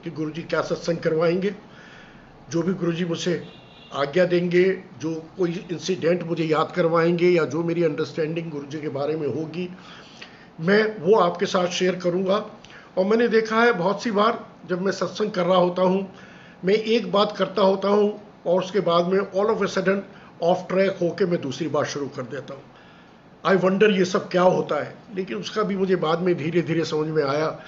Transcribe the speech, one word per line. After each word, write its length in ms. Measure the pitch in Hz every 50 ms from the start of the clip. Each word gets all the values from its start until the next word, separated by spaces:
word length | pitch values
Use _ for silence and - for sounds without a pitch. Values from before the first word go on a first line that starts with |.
| -
कि 60 | 175
गुरु 200 | 156 - 156 151
जी 120 | 151 165 165
क्या 200 | - 170 156 147
सत्संग 340 | - 170 165 - 170 170
करवाएंगे, 580 | 165 - 170 160 160 170 170 170 190 185 202 190 - - - - - - - - - - - - - - - - - - -
जो 120 | - 170 160
भी 100 | 180 190
गुरु 200 | - 185 170 165
जी 120 | 165 185
मुझसे 400 | 165 165 151 - 185 170 147 - - - - - - - - - - -
आज्ञा 300 | 135 143 143 147 180 180
देंगे, 600 | 170 180 175 175 180 175 175 180 190 190 185 - - - -
जो 260 | - 160 165 160 160 160 - -
कोई 280 | 185 170 165 190 - - 175
incident 500 | 151 - - 185 151 131 160 175 175 170
मुझे 220 | 165 170 160 160
याद 280 | 160 151 147 156 156 -
करवाएंगे, 520 | 180 170 165 165 170 165 170 180 165 170 180
या 140 | 180 170 151
जो 180 | 135 131 160 170
मेरी 220 | 170 165 170 170
understanding 640 | 160 147 139 156 131 - 170 160 151 165 170 165 165
गुरु 160 | 147 143 143
जी 140 | 139 143 156
के 80 | 143 151
बारे 280 | 135 135 143 147 156
में 120 | 160 151 139
होगी, 480 | 113 147 160 151 151 170 180 180 - - - - - - - - - - - - - - - - - -
मैं 380 | 160 175 202 214 220 214 - -
वो 160 | 143 175 220
आपके 300 | 220 175 175 170 - 202
साथ 200 | 180 - 185 180
share 300 | 175 175 - 185 180 180
करूंगा। 500 | 180 - 175 170 185 190 185 196 214 214 - - - - - - - - - - 180
और 60 | 185
मैंने 240 | 196 220 233 240 233
देखा 340 | 202 220 220 220 220 226 233
है 100 | 240 233
बहुत 300 | 175 170 190 202 196 -
सी 80 | 247
बार 360 | 208 202 208 226 226 - - - - - -
जब 140 | 156 180 175
मैं 120 | 185 196 175
सत्संग 380 | - 185 165 175 - 214 208
कर 160 | - 180 175
रहा 100 | 170 185
होता 260 | 180 175 180 175 180 185
हूँ, 320 | 185 - 196 190 - - - - - - - - - - - -
मैं 100 | 180 202
एक 380 | 220 220 220 220 240 202 185 175
बात 220 | 202 208 202 -
करता 260 | - 190 185 - 220 196
होता 260 | 190 196 196 190 196
हूँ 340 | 202 208 208 208 208 - - - - - -
और 160 | 175 170 185 180
उसके 180 | - - 208
बाद 260 | 165 170 170 175 175
में 140 | 180 185 190
all 260 | 202 196 - 185 208
of 120 | 220 220 175
a 100 | 196 185
sudden 300 | - - - 185 196 202 196 - - - - - - - -
off 140 | 165 180 175 - - 180
track 280 | 185 196 196 190 - 175
होके 240 | 170 160 - 202
मैं 140 | 175 175 160
दूसरी 280 | 135 139 127 - 170 147
बात 180 | 135 147 135
शुरू 220 | - - 147 143 131
कर 140 | - 139 123
देता 320 | 113 143 135 127 - 139
हूँ। 80 | 131 - - - - - - - - - - - - - - - - -
I 180 | 160 190 185 180
wonder 260 | 190 190 196 214 214
ये 140 | 202 185 185
सब 240 | 175 - 190 - -
क्या 140 | - 180 180
होता 420 | 185 165 147 151 - 160 147 127
है, 120 | 127 - - - - 107
लेकिन 220 | 92 95 92 -
उसका 260 | - - - - 214 214
भी 140 | 180 202
मुझे 200 | 190 190 185 190
बाद 220 | 165 151 156 165 170
में 160 | 180 185 175
धीरे 280 | 147 139 165 160 175 156
धीरे 220 | 139 160 165 156
समझ 240 | - 160 156 156 156
में 160 | 156 156 143
आया 360 | 135 143 147 156 156 - - -